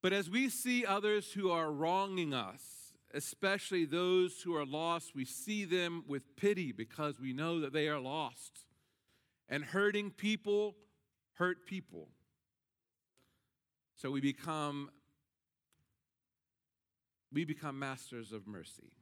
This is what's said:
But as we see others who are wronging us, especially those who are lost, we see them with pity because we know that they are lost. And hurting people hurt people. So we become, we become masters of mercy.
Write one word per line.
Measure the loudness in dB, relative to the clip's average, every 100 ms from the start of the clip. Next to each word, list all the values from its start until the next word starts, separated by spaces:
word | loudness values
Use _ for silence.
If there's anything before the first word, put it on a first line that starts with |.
But | 4
as | 2 2
we | 2 2
see | 0 2 2 4
others | 2 4 2 0
who | 0 2
are | 4 2
wronging | 2 2 2 2 0 0
us, | 0 -2 -8 -16 -16 -18 -20 _
especially | -6 -6 0 2 2 2 0
those | 2 2 4 6 4 0
who | -2 0
are | 0
lost, | 0 0 0 -2
we | -6 -6
see | -6 -4 -2 2
them | 2 2 -2 -4
with | -6 -6 0
pity | 2 4 0
because | -2 -6 -2 -4 -2
we | -6
know | -2 0 0
that | 0
they | 2 2
are | 0
lost. | -2 -2 -4 -6 -18 -18 -20 _ _ _ _ _ _ _ _
And | -4 -2
hurting | 2 4 4 -2
people | -2 0 2 2 2 2 -4 _ _ _ _ _
hurt | -2 0 0 -6
people. | -10 -8 -16 -16 _ _ _ _ _ _ _ _ _ _ _ _ _ _ _ _ _ _ -10
So | -4
we | 0
become, | 0 0 -4 -2 -2 -4 -10 -16 _ _ _ _ _ _ _ _ _ _ _ _ _ _ _ _ _ _ _ _ _ _ _
we | -2
become | 0 -2 -4 -4
masters | -6 -6 -10 -12 -10
of | -10 -10
mercy. | -12 -12 -18 -20 _